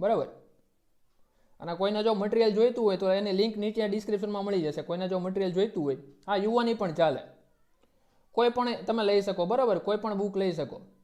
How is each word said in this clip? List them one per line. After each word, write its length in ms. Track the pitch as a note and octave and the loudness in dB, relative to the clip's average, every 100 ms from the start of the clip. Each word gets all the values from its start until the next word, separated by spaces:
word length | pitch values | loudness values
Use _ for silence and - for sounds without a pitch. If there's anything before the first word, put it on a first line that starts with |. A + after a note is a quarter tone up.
બરાબર? 260 | F#3+ G3+ C3 - - _ _ _ _ _ _ _ _ _ _ _ | 0 0 -2 -10 -20 _ _ _ _ _ _ _ _ _ _ _
અને 140 | E3 | -8
કોઈને 280 | E3+ G3 G#3 | -2 0 2
જો 120 | A3 | 0
મટીરિયલ 400 | G#3 G3+ A3+ A3+ | 0 0 2 2
જોઈતું 300 | G3+ A#3+ A#3+ | 4 2 4
હોય 120 | A3 F#3 | 0 2
તો 160 | F#3+ | 2
એની 200 | G3 G#3 | 0 0
લિંક 240 | F#3+ A3 G#3+ | 0 0 0
નીચે 320 | G#3+ A3 G#3+ | -4 -2 -2
ડિસ્ક્રિપ્શનમાં 560 | G#3 G#3 G#3 G#3 G3+ | -2 -2 -2 -2 -4
મળી 180 | G3+ G3 | -2 -2
જશે. 200 | D3+ D#3 | -2 -4
કોઈને 260 | D3 F3 F#3 | -6 -4 -2
જો 100 | F#3 | -2
મટીરિયલ 340 | F3+ F#3+ F#3+ | -2 -2 0
જોઈતું 320 | F3 G#3 F#3 | 0 0 0
હોય, 120 | C#3+ C3 - - - | -2 -4 -8 -16 -2
હા, 100 | G3+ | 0
યુવાની 380 | G#3 A#3+ A#3 | 2 2 2
પણ 180 | A3+ F#3+ | 0 -2
ચાલે, 280 | D#3 D#3+ A#2+ - - _ _ _ _ _ _ _ _ _ | 2 2 2 -8 -20 _ _ _ _ _ _ _ _ _
કોઈ 160 | - A#3+ | 2 2
પણ 260 | A#3+ A#3+ | 2 -2
તમે 300 | A3 F#3+ A3+ | -4 -2 0
લઈ 160 | G3+ G3+ | 2 2
શકો, 260 | G3 F#3+ F3 | 2 -2 0
બરાબર? 320 | B3 B3 F3+ | 2 2 2
કોઈ 180 | - G#3+ | 0 -2
પણ 180 | A3 | -2
બુક 220 | G3 G3+ G3 | -2 -2 0
લઈ 160 | F#3+ | -2
શકો 280 | D#3 C3+ - - _ | -2 -6 -8 -18 _